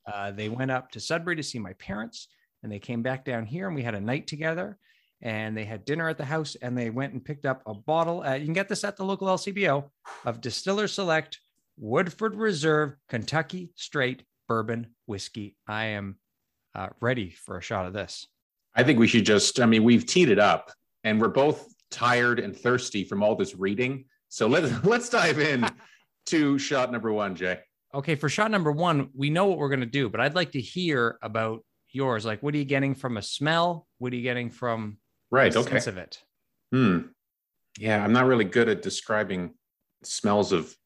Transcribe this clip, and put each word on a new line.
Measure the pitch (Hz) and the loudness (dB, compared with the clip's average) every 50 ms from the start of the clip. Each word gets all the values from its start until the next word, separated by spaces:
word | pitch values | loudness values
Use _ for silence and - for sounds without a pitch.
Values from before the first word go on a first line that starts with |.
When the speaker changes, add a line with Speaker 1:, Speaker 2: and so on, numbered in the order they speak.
| - 101 | -14 -12
Speaker 1:
uh, | 104 101 98 101 | -8 -8 -8 -8
they | 98 104 107 107 | -6 -6 -6 -6
went | 113 123 131 131 | -4 -4 -2 -2
up | 131 127 127 - | -2 -4 -6 -8
to | - 113 | -14 -10
Sudbury | - - 160 170 165 180 170 | -6 -4 -4 -4 -4 -4 -6
to | 156 | -6
see | 143 - - 120 | -6 -8 -8 -8
my | 101 - - | -10 -10 -14
parents, | - - - 196 208 226 233 - - - - _ _ _ _ _ _ | -14 -12 -10 -10 -10 -10 -12 -14 -18 -20 -20 _ _ _ _ _ _
and | - 110 | -12 -12
they | 104 101 | -10 -10
came | - - 120 117 | -8 -6 -4 -4
back | 113 127 - 127 - | -2 -2 -4 -4 -6
down | 139 123 113 113 | -6 -6 -6 -6
here, | 107 139 175 190 | -6 -8 -8 -6
and | 190 165 | -6 -6
we | 139 | -4
had | 117 120 107 | -4 -4 -4
a | 101 | -4
night | 98 113 131 156 151 - | -2 -2 -4 -4 -4 -8
together, | 156 147 160 160 165 175 190 208 196 _ _ _ _ _ _ _ _ - | -8 -6 -4 -4 -4 -4 -6 -8 -12 _ _ _ _ _ _ _ _ -12
and | - 117 110 107 110 107 107 | -8 -6 -6 -4 -4 -4 -6
they | 110 107 | -6 -6
had | 101 110 101 98 | -8 -10 -8 -6
dinner | 135 147 165 165 160 | -4 -4 -2 -2 -4
at | 160 - | -4 -4
the | 120 | -6
house, | 123 156 160 156 143 - | -4 -4 -4 -4 -6 -10
and | - 127 123 123 123 | -10 -8 -6 -4 -4
they | 120 113 | -4 -4
went | 110 127 135 139 | -4 -4 -6 -6
and | - 127 - | -8 -10 -10
picked | - 151 143 - | -12 -10 -6 -4
up | 139 131 - - | -4 -4 -4 -6
a | 110 110 | -14 -14
bottle. | 101 - 151 156 165 165 170 170 180 | -8 -4 0 0 0 0 0 -2 -4
Uh, | - 139 135 | -2 -4 -4
you | 139 151 | -2 -2
can | 151 165 | -2 -2
get | 190 196 196 | -2 -2 -2
this | 208 - - | -4 -6 -6
at | 202 202 | -6 -6
the | - 190 | -4 -4
local | 190 196 185 190 190 | -4 -4 -2 0 0
L | 185 180 | 0 0
C | - 202 | -2 -4
B | 190 202 196 165 | -2 0 2 2
O | 135 143 143 - _ _ - - - - - | 2 0 -2 -6 _ _ -20 -20 -14 -8 -6
of | 123 117 117 | -6 -6 -6
Distiller | - 123 - - - 185 196 208 214 | -6 -8 -6 -4 -2 -2 0 0 -2
Select | 196 - - 196 170 156 156 147 - - - _ _ _ _ _ _ _ | -2 -2 -2 0 2 2 0 0 -4 -12 -20 _ _ _ _ _ _ _
Woodford | - 110 107 120 160 190 170 - - 220 220 - | -12 -6 0 0 0 0 0 -2 -4 -4 -4 -2
Reserve | 208 220 214 185 143 143 160 151 151 151 143 139 _ _ - | -2 -2 -2 0 0 2 2 2 2 2 -2 -4 _ _ -8
Kentucky | - 113 101 - 139 160 156 - 185 185 180 170 _ | -6 -6 -4 -2 -2 -2 -2 -4 -8 -12 -12 -14 _
Straight | - - - - 147 127 123 131 - - _ _ _ _ - | -16 -12 -6 -4 -2 -2 -2 -2 -6 -14 _ _ _ _ -2
Bourbon | 117 113 110 110 117 117 120 - _ _ _ | -2 0 0 -2 -4 -6 -8 -10 _ _ _
Whiskey. | - 104 98 - - - 117 101 101 - _ _ | -8 -8 -8 -8 -10 -10 -12 -12 -12 -14 _ _
I | - 107 107 110 | -6 -4 -4 -4
am, | 110 107 101 101 98 98 _ _ _ _ _ _ _ _ _ _ _ - | -4 -4 -4 -6 -8 -10 _ _ _ _ _ _ _ _ _ _ _ -10
uh, | 98 95 92 - - | -10 -10 -10 -8 -4
ready | 113 120 131 123 98 87 | -2 -2 -2 -2 -4 -8
for | 90 - - - 92 90 | -12 -16 -14 -12 -12 -10
a | |
shot | - - 117 98 92 | -8 -4 -4 -4 -4
of | 90 95 | -4 -6
this. | 104 92 - - - - - _ _ _ _ _ _ _ _ - | -8 -8 -8 -10 -14 -16 -18 _ _ _ _ _ _ _ _ 0
Speaker 2:
I | 120 127 | 2 4
think | 139 139 117 | 6 6 6
we | 117 110 | 6 6
should | - 113 98 | 6 4 6
just, | 110 104 101 - - - 131 | 6 4 4 4 2 2 4
I | 120 | 4
mean, | 113 113 110 | 6 6 6
we've | 107 120 120 113 - | 8 8 8 6 6
teed | - - 180 175 131 | 4 4 6 6 6
it | 101 98 | 8 6
up, | 104 98 82 80 - - - _ _ _ _ _ - | 6 6 4 2 0 -8 -20 _ _ _ _ _ -2
and | 110 107 110 | 0 2 2
we're | 113 107 | 2 4
both | 90 131 139 147 - - - - _ _ _ - | 4 4 4 4 2 0 -6 -18 _ _ _ -14
tired | - - 117 123 123 120 120 120 120 120 | -6 0 2 2 4 4 4 2 2 0
and | 101 101 90 | -2 -6 -6
thirsty | - - 120 123 123 123 - - 101 90 | -2 0 2 2 2 0 -2 -4 -4 -4
from | - 104 101 104 | -2 0 2 4
all | 107 110 | 4 4
this | - 98 - - | 2 0 -2 -2
reading. | 90 95 98 104 107 123 127 139 131 - _ _ _ _ - | -4 -2 -2 0 0 -2 -2 -4 -6 -10 _ _ _ _ -8
So | - - 113 | -4 0 2
let's, | 110 135 180 165 131 | 4 4 4 2 2
<laughs> | 117 - - | 0 2 2
let's | 196 233 240 240 - | 2 2 2 0 0
dive | - - 175 165 143 151 | 2 2 4 2 2 2
in | 147 156 139 123 117 - - - - - - | 2 0 2 0 0 -2 -4 -8 -20 -20 -20
Speaker 1:
<laughs> | _ _ _ _ _ - | _ _ _ _ _ -4
Speaker 2:
to | - 175 156 151 143 143 139 | 0 2 2 4 4 2 2
shot | 139 - 147 131 127 120 | 0 0 0 0 0 0
number | 123 113 101 113 | -2 -2 -2 0
one, | 107 107 104 98 92 | 0 0 0 -2 -2
Jay. | 85 90 90 90 - - _ _ _ _ _ - | -2 -2 -4 -4 -4 -8 _ _ _ _ _ -8
Speaker 1:
Okay, | 139 139 165 156 | -6 -2 -2 -2
for | 139 156 143 | 0 0 0
shot | - - 214 220 | 0 0 0 2
number | 220 196 165 151 | 2 2 2 2
one, | 147 151 175 175 160 143 131 - - | 0 2 2 2 2 2 0 -2 -4
we | 131 139 147 | -4 -2 0
know | 156 175 202 | 2 2 2
what | 196 180 | 2 2
we're | 151 143 135 | 0 0 0
gonna | 139 131 123 | 0 -2 -2
do, | 117 120 143 135 104 | -2 -2 -2 -2 0
but | 92 107 | 0 0
I'd | 123 147 151 | 0 0 2
like | 180 170 - | 0 -2 -2
to | - 135 | -4 -6
hear | 117 - - 180 180 165 147 123 117 117 - - | -8 -6 -6 -4 0 0 2 2 2 0 -2 -4
about | - 110 107 113 110 110 113 113 - _ _ _ _ _ | -8 -4 -2 -2 -2 -2 -4 -6 -12 _ _ _ _ _
yours. | - 131 135 131 120 107 104 | -4 -2 0 0 0 0 -2
Like, | 113 107 - | -4 -4 -4
what | 139 147 147 | -4 -2 -2
are | 147 | -2
you | 143 | 0
getting | 135 139 135 139 139 135 | 0 0 2 2 0 -2
from | - - 135 117 | -2 -4 -6 -6
a | 104 | -6
smell? | - - - - 143 156 165 170 170 175 170 160 - _ _ - | -6 -6 -6 -2 0 0 2 2 2 0 0 -4 -10 _ _ -8
What | 123 127 | -6 -6
are | 123 | -4
you | 123 | -4
getting | 120 127 120 123 120 117 | -2 -2 -2 -2 -4 -6
from | - - 127 120 113 113 110 104 104 - _ _ _ _ _ - | -8 -4 -4 -2 -2 -2 -4 -8 -10 -14 _ _ _ _ _ 0
Speaker 2:
Right, | 120 135 131 95 | 4 6 6 6
Speaker 1:
the | - 110 | 6 4
Speaker 2:
okay. | 123 - | 2 2
Speaker 1:
sense | - - - | 0 0 0
of | 120 95 | -2 -6
it? | 92 85 - - - _ _ _ _ _ _ _ _ _ - | -8 -10 -14 -16 -20 _ _ _ _ _ _ _ _ _ -2
Speaker 2:
Hmm. | 123 131 127 101 90 82 - - _ _ _ _ _ _ _ _ _ _ _ _ - - | 2 4 4 4 4 2 0 -6 _ _ _ _ _ _ _ _ _ _ _ _ -10 -4
Yeah, | 107 110 107 104 104 | 0 0 2 2 4
I'm | 104 | 4
not | 113 127 127 | 4 6 6
really | 131 127 117 107 | 6 4 4 2
good | 90 - 120 117 113 | 2 4 4 4 4
at | 104 92 | 2 0
describing | - 95 - - - - 110 107 107 98 98 90 87 80 - _ _ _ _ _ _ _ _ _ | -2 -6 -8 -6 -4 -2 -2 -2 -2 -2 -4 -6 -6 -8 -10 _ _ _ _ _ _ _ _ _
smells | - - - - - 104 104 104 98 87 | -12 -10 -6 -2 0 2 4 4 4 4
of | 95 82 76 - - _ _ | 2 0 0 -2 -12 _ _